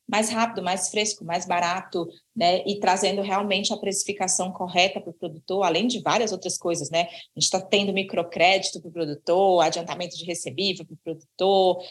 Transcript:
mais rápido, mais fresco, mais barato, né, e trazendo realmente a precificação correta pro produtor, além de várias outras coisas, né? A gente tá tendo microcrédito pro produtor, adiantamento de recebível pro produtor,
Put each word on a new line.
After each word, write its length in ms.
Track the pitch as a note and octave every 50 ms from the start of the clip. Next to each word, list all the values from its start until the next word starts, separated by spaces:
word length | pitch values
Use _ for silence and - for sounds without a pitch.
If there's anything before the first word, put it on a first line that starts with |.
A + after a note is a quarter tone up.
| _
mais 220 | - - G#3+ A3 A3+
rápido, 320 | A#3 A3 A#3 A#3 A3 G3
mais 280 | F3+ F3 F#3+ F#3+ - -
fresco, 360 | - G#3+ G#3+ G#3 - - -
mais 220 | E3 E3+ F3+ F3+
barato, 600 | F#3 F3 F3 F3 E3+ F3+ F#3+ F#3 - - F3+ E3 - - - _ _ -
né, 260 | A3+ E3+ F3 F#3 F#3 -
e 120 | G3 G3+ G3+
trazendo 440 | A3+ F#3 F#3 G3 G3+ F#3 G3 G3+ G3
realmente 500 | G3+ F#3+ G3+ G#3 G#3 F#3+ G3 G#3+ - G#3+
a 40 |
precificação 760 | - - G3+ F#3 - - - G3+ - F#3+ F#3 - - F#3 F#3+
correta 500 | F#3 - F#3 F3+ E3+ F3 F3 D3+ - G3+
pro 120 | - E3+ E3
produtor, 500 | - F3+ E3 D#3 D#3 _ - F#3 G3+ F#3+
além 240 | E3+ D#3+ F3 A3+
de 120 | B3 B3 G3
várias 320 | C#3 D3+ E3 A3 A#3 G#3
outras 240 | F#3+ F3+ - F3+ -
coisas, 360 | - - F3 E3+ D3+ C#3+ -
né? 160 | E3 E3 F3 - - - - _ -
A 40 | D3+
gente 100 | - -
tá 100 | - F#3
tendo 340 | F#3+ - G#3+ G3+ G3+ G3+ F#3+
microcrédito 840 | G3 F#3+ F#3+ - E3+ E3+ E3+ - F#3+ E3 F#3 G3 G3 F#3+ - - E3
pro 120 | D#3 E3+
produtor, 760 | E3 E3+ D#3+ D3 D3 C#3+ - - E3+ F#3 G3 F#3+ F3+ E3+ D#3
adiantamento 500 | E3 E3 E3+ E3+ E3+ D3 F3 F3+ E3+ -
de 80 | - E3
recebível 600 | F3+ E3+ - - D3 B2+ E3+ G3 G3 E3+ D#3 D#3+
pro 120 | - E3
produtor, 840 | - - E3 D#3+ D3 _ _ _ - F3+ G3 G3 F#3+ F#3 F#3 F3+ F3+ - -